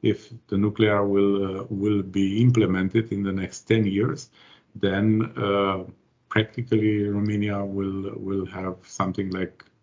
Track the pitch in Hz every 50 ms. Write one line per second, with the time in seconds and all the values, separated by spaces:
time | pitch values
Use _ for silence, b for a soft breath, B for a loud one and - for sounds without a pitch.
0 | - 110 104 - - - - 117 _ _ - 98 101 104 104 - 110 107 104 104
1 | 101 101 101 98 101 101 101 98 98 95 95 95 92 - 107 95 98 104 107 101
2 | 95 95 92 98 98 98 98 107 120 123 123 120 104 92 92 92 92 95 - 113
3 | 110 113 98 98 101 98 95 95 92 92 - - - _ 110 113 107 98 95 98
4 | 107 143 160 - - - b b b b b b b b _ 101 95 98 95 98
5 | 104 110 107 110 110 110 - 117 117 101 98 101 98 98 95 95 92 90 - _
6 | _ _ _ _ _ _ - - 110 - - - 117 - - 110 107 107 107 104
7 | 101 101 101 101 104 104 104 104 104 104 104 101 101 98 98 98 98 98 95 98
8 | 95 98 - - 101 95 98 98 92 90 98 95 92 92 90 90 - - - -
9 | 95 92 90 - 98 95 90 92 92 - - _ - _ _ _